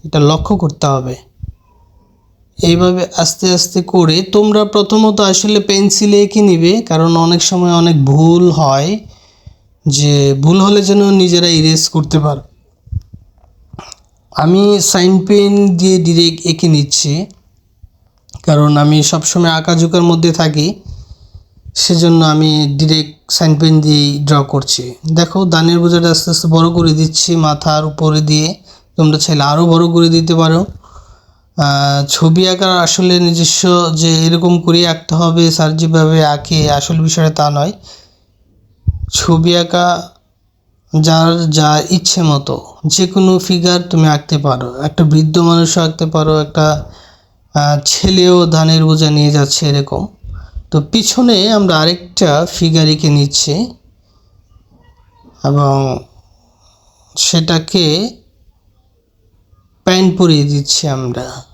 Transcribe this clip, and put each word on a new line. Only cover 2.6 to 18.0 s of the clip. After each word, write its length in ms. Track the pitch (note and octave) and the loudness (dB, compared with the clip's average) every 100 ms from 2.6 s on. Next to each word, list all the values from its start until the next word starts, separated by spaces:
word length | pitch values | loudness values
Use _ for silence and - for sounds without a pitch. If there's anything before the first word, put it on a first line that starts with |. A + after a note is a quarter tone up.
| E3+ E3+ F3+ F3+ F3 - | 0 2 2 0 -4 -4
আস্তে 220 | E3 - F#3 F3+ | -4 -2 -2 -2
আস্তে 220 | - F3+ | -2 -4
করে 360 | E3+ F#3 E3 D#3+ F#3+ G#3 | -2 0 2 0 0 0
তোমরা 260 | G#3+ G#3 G#3 | 2 0 0
প্রথমত 520 | G#3+ G3+ G#3+ A3 G3+ G3+ | -2 0 2 2 2 0
আসলে 280 | F#3 G#3 G#3 | 0 0 -2
পেন্সিলে 580 | G3 G3 G3+ - G#3 G3+ G3+ | 0 0 0 0 2 2 2
এঁকে 160 | A3 | 2
নিবে, 320 | G3+ E3+ E3 A3 | 2 4 2 0
কারণ 300 | A#3 D#3+ E3 E3 | -2 0 2 2
অনেক 240 | E3 E3+ - | 2 0 0
সময় 240 | F#3 F3 E3+ | 0 0 2
অনেক 160 | E3+ D#3+ C3+ | 2 2 2
ভুল 380 | C#3+ D#3+ F3 F3+ | 4 4 4 2
হয়, 400 | D3+ D3 C3+ D#3 G#3+ - - _ _ - _ _ _ D#3 | 2 0 0 -2 -6 -10 -20 _ _ -20 _ _ _ -4
যে 280 | C#3 D3 C#3+ C#3 C#3 | 0 0 2 0 2
ভুল 140 | D3 F#3 G3 | 2 2 4
হলে 160 | G3+ G3 | 2 2
যেন 120 | G3+ G3+ G3 | 2 4 4
নিজেরা 280 | F#3 F3 E3+ | 2 2 2
ইরেজ 340 | D#3+ D#3 D#3+ - D#3+ | 2 2 0 -2 -4
করতে 220 | D3+ D#3 | -2 -2
পারো। 240 | D3 C#3 - _ _ _ - - - - _ _ _ _ _ - - - _ _ _ | -2 -4 -12 _ _ _ -12 -12 -12 -20 _ _ _ _ _ -20 -20 -20 _ _ _
আমি 320 | - D#3 F#3+ G3+ G3+ - | -4 0 2 2 0 0
সাইন 220 | F#3+ F3+ F#3+ F#3+ | 0 2 2 2
পেন 260 | G#3 G3+ G3+ G3+ E3+ | 2 2 2 2 2
দিয়ে 200 | F#3+ F#3 E3 | 2 2 2
ডাইরেক্ট 340 | E3 E3+ E3 F3 | 2 0 -2 -6
এঁকে 160 | E3 E3+ | -2 0
নিচ্ছি, 460 | D3+ C#3+ - D3 D3+ G#3 - _ _ _ _ - _ | 0 0 -4 -4 -4 -6 -14 _ _ _ _ -20 _